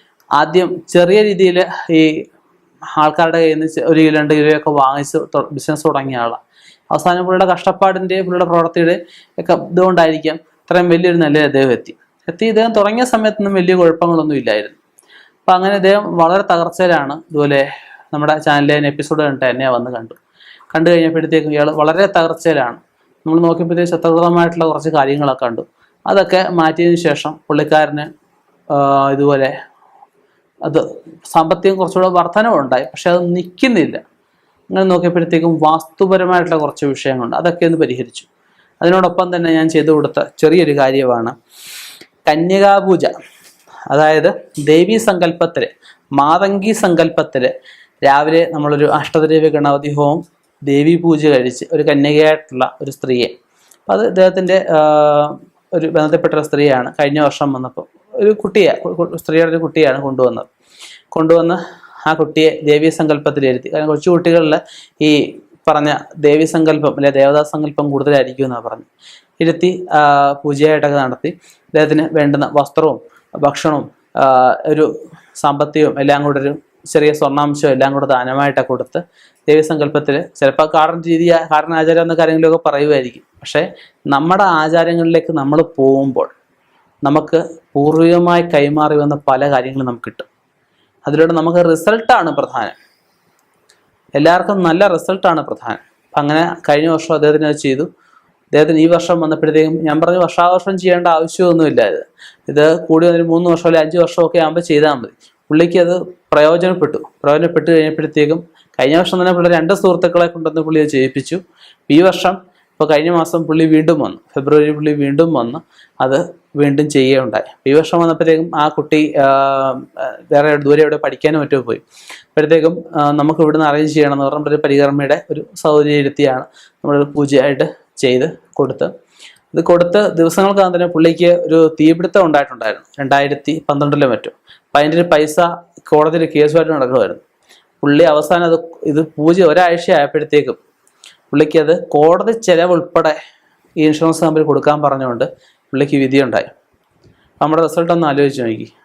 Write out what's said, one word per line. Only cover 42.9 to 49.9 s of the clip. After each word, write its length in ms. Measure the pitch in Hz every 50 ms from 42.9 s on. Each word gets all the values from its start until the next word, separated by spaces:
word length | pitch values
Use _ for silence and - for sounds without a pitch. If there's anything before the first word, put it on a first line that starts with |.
| 185 156 135 - - - - - _ _ _ - _ _ _ _ - - - - 135
അതായത് 380 | 143 156 156 156 156 147 180 - - - _ - - 143 143
ദേവീ 260 | 156 160 180 185 220 220 226 240
സങ്കല്പത്തില്, 600 | 220 175 175 165 165 - 170 165 - 143 117 - - _ _ - - _ _ _ 139 139
മാതംഗി 540 | 139 147 160 180 202 196 196 196 190 220 220 214 -
സങ്കല്പത്തില് 680 | 190 170 160 165 160 - - 151 - - 135 123 131 - - - - - - _ _ _ _ -
രാവിലെ 360 | 139 135 143 151 156 160 165 170 - -
നമ്മളൊരു 340 | 151 147 147 147 143 147 147 147 151
അഷ്ടദ്രവ്യ 500 | 143 - - 160 156 156 156 160 156 156 147 151
ഗണപതി 340 | 143 143 139 143 147 147